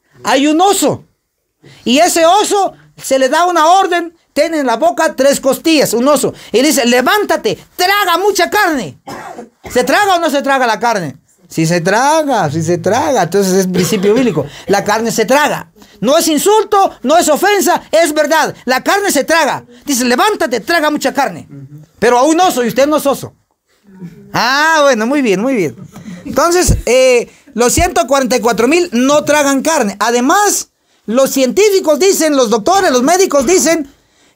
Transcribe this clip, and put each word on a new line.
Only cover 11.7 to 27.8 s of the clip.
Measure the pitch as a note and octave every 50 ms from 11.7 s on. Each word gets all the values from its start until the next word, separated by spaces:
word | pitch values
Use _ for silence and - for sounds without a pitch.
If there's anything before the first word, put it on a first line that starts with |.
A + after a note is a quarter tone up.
| F3 F3
traga, | D#3+ F#3+ G3 A3 C4 C#4+ D#4 D#4+ D#4 C#4 C4 G#3+ F3 D3
sí | C3+ D#3+ D#3+
se | D#3+ F3 E3+
traga. | E3+ F#3 G3+ B3 D4 D#4+ C4+ A3+ F3
Entonces | E3 F3 G3+ G3 F#3+ F3+
es | G3 F#3 F#3
principio | F3+ F3 F#3 - A3 G#3 F3+ G3+ G#3
bíblico. | B3 C4+ A#3 E3+ D3+ C3+ - - - - -
La | G3 G3+ -
carne | G3 G#3 A3+ A3+ A#3
se | F#3 - A3
traga. | F#3+ B3+ C#4+ D4+ C4 F#3 D#3 - - _ _ - _ _ -
No | - A3+ C#4+ E4+
es | E4+ E4
insulto, | D#4 C#4+ - F4+ G#4 A4 G#4+ - - G4 G4 - - - -
no | A#3+ D4+ F4
es | D#4 -
ofensa, | D4+ B3 - G4 G#4 G4+ E4 F4 E4+ C4 - -
es | - D#4 E4+ D#4 D4+
verdad. | D#4 D4+ C#4+ D#4+ D#4+ C#4 G#3 - - -
La | A#3+ B3+ C4 B3+
carne | D4 F4+ G4+ G4+ F#4+
se | C#4+ C#4+ B3+
traga. | - D#4 E4 D#4 B3+ E3+ C#3+ - - - - -
Dice, | - C#4+ A3+ B3+
"Levántate, | A#3+ A#3+ B3 F4+ G#4+ G#4+ - E4+ C#4 A#3+ A3+
traga | - - E4+ E4+ D4 D4+
mucha | D4 D4 - C4 -
carne". | C4 C4+ A3 F3 C#3+ - - C#3+ C#3 C#3 C3+ D3 D3+ D#3 _ _ _
Pero | - A#3+ B3 A#3+
a | B3+
un | D#4 D#4+ E4
oso, | F#4 F#4 B3+ B3+ B3
y | A3+
usted | F3+ A#3 C4+ D4
no | D4+ C#4+
es | -
oso. | C#4 B3+ - - A2 - _ _ _ _ _ _ _ _ _ _ G3+ F#3+ F#3+ F3+ E3 - - - - -
Ah, | E3+ G#3 A#3+ C4+ C#4 D4+ D#4+ D#4+ D#4 C#4+
bueno, | C#4 C4 G#3+ A3
muy | A#3 C#4 D4+
bien, | C4+ A#3 F#3+ F#3
muy | G#3+ C4+ C4+
bien. | A#3 F3 C#3+ A#2 - - - - - - - - - -
Entonces, | C#4 - - D4+ E4+ F4 F4+ E4+ - - - -
eh, | - A#3 C4 C4 C4 B3 A#3+ G3 - - _ _ - C#4
los | G#3+ A#3+ B3 A3+
ciento | -